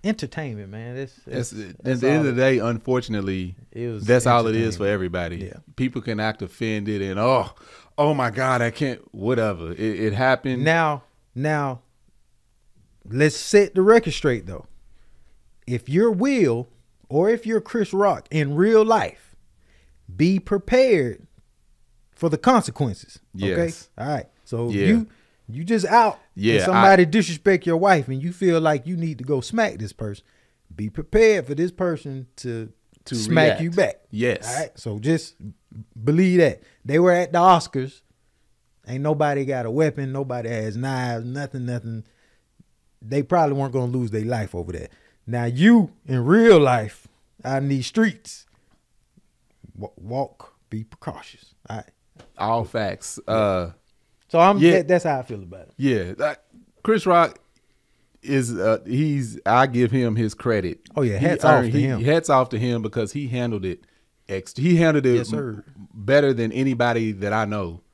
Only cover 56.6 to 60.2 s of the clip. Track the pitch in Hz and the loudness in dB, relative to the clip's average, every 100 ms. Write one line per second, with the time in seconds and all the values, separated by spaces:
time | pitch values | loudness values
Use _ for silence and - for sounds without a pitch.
56.6 | _ _ - 220 190 170 165 - _ _ | _ _ 0 0 4 4 4 -2 _ _
57.6 | _ _ _ _ _ _ - 139 120 107 | _ _ _ _ _ _ -2 0 0 0
58.6 | 104 110 92 127 156 143 117 - - 120 | 0 0 -2 -2 0 -2 -4 -6 2 2
59.6 | 135 120 120 131 120 110 | 4 2 0 2 0 0